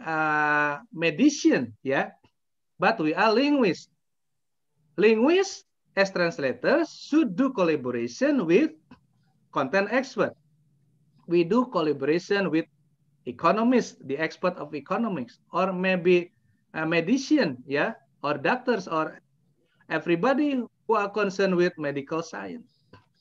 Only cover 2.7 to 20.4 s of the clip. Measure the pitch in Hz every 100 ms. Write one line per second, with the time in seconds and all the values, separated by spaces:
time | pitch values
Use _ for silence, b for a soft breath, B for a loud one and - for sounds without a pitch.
2.7 | _ 190 226 156 165 220 220 285 294 214
3.7 | 143 - _ _ _ _ _ _ _ _
4.7 | _ _ - 214 220 262 359 392 - -
5.7 | _ _ - 190 180 170 165 135 120 170
6.7 | 294 320 - - 302 254 180 269 - 170
7.7 | 151 123 120 117 - 277 277 165 185 311
8.7 | - _ - _ _ _ _ _ 151 131
9.7 | 190 202 247 262 208 147 - _ _ _
10.7 | _ _ _ _ _ - 170 165 226 247
11.7 | 185 156 139 135 170 - 202 185 156 -
12.7 | _ _ _ _ _ - - 170 208 233
13.7 | 247 185 - 135 139 160 - 185 180 151
14.7 | 151 139 196 226 165 117 - _ 180 185
15.7 | 185 190 185 175 175 170 _ _ _ _
16.7 | 160 160 165 165 269 - 302 185 123 139
17.7 | 143 196 226 _ _ 143 143 160 247 -
18.7 | 214 180 160 156 - _ _ _ _ _
19.7 | _ - 156 - 170 240 277